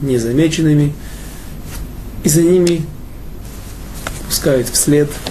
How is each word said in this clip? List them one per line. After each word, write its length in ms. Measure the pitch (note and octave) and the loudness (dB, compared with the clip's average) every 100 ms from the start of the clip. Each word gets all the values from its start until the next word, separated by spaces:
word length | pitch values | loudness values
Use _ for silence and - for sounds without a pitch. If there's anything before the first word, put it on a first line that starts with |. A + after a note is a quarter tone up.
незамеченными, 920 | C#3 B2 A2+ C3 D#3+ E3 D#3 D3 C#3+ D3 - - - - - - - - - - - - | 0 2 2 2 2 4 4 4 4 0 -10 -12 -12 -12 -12 -12 -10 -10 -10 -10 -12 -4
и 60 | F3+ | 2
за 120 | D#3 | 4
ними 400 | E3+ F3+ F3 E3+ D3+ - - - - - - - - - - - - - - | 6 6 4 2 -2 -8 -12 -12 -12 -12 -12 -12 -12 -12 -12 -10 -8 -8 -6
пускают 400 | - D#3 C3 A2+ | 0 2 2 2
вслед 400 | - - D3 D3 - - | 0 4 4 4 -2 -8